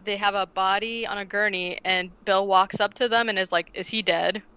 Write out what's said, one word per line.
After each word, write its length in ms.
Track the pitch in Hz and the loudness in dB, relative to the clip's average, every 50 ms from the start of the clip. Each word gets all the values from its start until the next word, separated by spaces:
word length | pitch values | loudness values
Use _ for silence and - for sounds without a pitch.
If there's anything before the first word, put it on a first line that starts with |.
| - | -6
they 140 | 208 202 | -6 -6
have 180 | 196 208 202 196 | -2 -2 0 0
a 100 | 202 190 | 0 -2
body 600 | 185 - - 190 190 196 202 208 226 233 233 226 | -2 -2 0 0 2 2 0 0 -4 -6 -6 -6
on 100 | 214 - | -6 -6
a 80 | 202 202 | -6 -8
gurney, 540 | 185 175 202 208 208 196 185 180 180 180 - - | -4 -2 0 0 0 0 -2 -4 -4 -6 -6 -2
and 260 | 185 185 185 180 185 - - - | -2 0 0 -2 -4 -10 -10 -2
Bill 220 | - 196 190 196 | 0 2 2 2
walks 320 | 202 190 185 190 196 - - | 4 4 4 4 4 2 0
up 140 | 208 202 202 | -2 -2 0
to 140 | - 254 240 | -2 -2 0
them 200 | 220 233 233 226 | 2 2 2 2
and 100 | 208 190 | 0 -2
is 120 | 190 180 | -2 0
like, 200 | - 170 170 - - | 0 -2 -2 -2 -8
Is 140 | - 185 | -10 -8
he 140 | - - 220 | -4 -4 -2
dead? 400 | 208 180 170 165 170 175 190 214 - - - | 0 0 0 0 0 0 -2 -4 -8 -12 -20